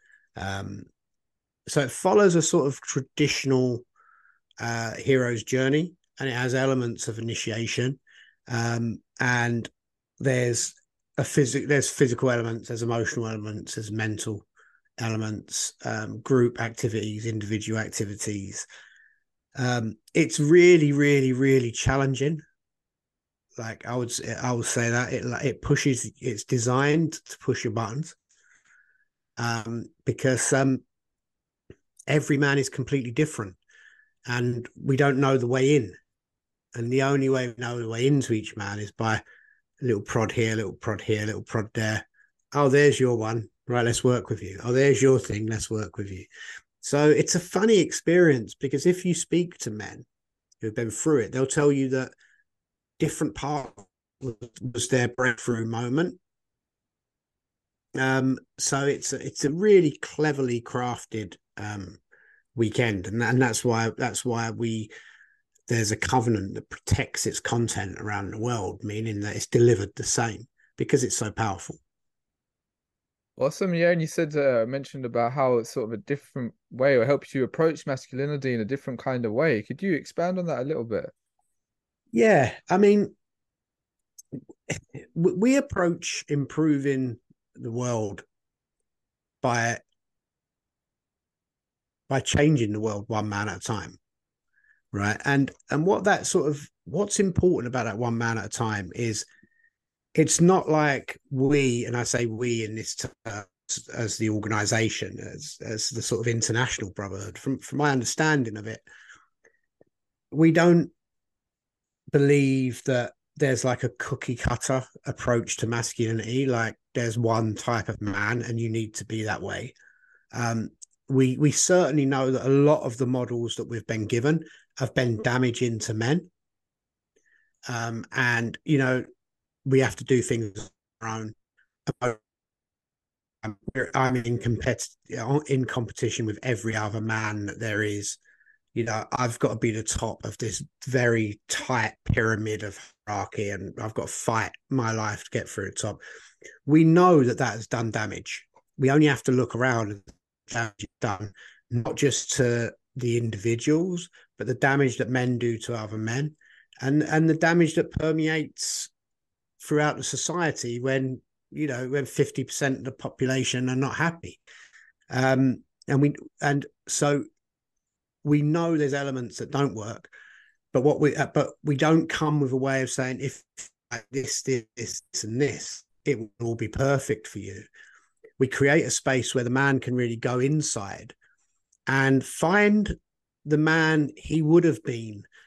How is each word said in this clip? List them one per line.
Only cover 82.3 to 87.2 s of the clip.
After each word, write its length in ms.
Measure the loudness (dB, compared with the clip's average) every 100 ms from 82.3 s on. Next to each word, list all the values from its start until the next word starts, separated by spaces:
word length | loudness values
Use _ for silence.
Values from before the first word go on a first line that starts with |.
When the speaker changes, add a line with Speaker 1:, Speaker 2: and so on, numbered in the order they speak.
| 6 4 -2 -2
Speaker 1:
I 80 | 4
mean, 360 | 6 6 2 -6 _ _ _ _ _ _ _ _ _ -20 _ -16 -16 -16 -10 -10 -12 -20 -10 0
w-, 200 | 0 4
we 200 | 4 4
approach 680 | 2 0 0 0 -6 -8 -4
improving 880 | -2 -2 0 2 2 2 0 -2 -6